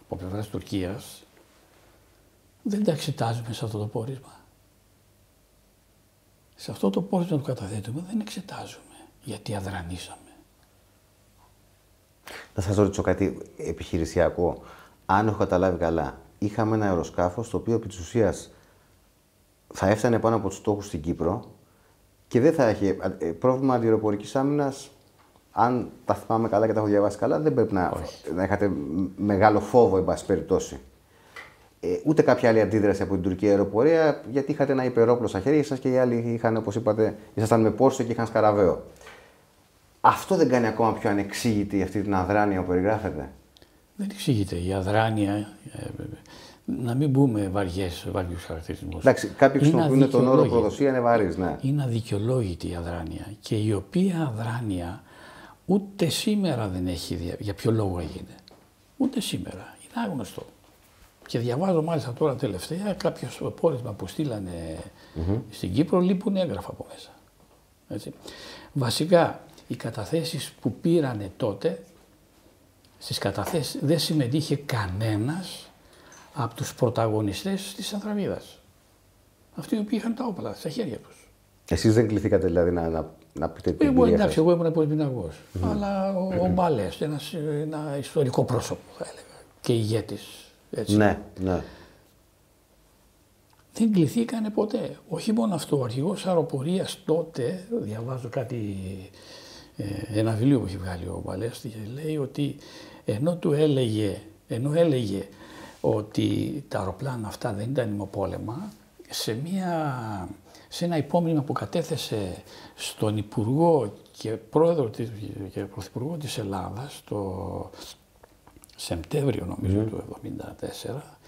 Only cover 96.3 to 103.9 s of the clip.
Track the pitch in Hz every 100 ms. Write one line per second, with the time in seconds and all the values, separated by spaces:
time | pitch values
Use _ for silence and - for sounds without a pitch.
96.3 | 175 147 139 147 185 - - - 160 165
97.3 | - 131 185 - 233 104 107 117 127 120
98.3 | 135 113 123 104 98 95 98 92 - -
99.3 | - - - - - 104 101 113 107 110
100.3 | 107 131 135 95 95 92 90 90 87 90
101.3 | 95 113 - 123 110 107 131 156 156 131
102.3 | 139 143 - - - - - - 107 156
103.3 | 175 175 147 156 131 120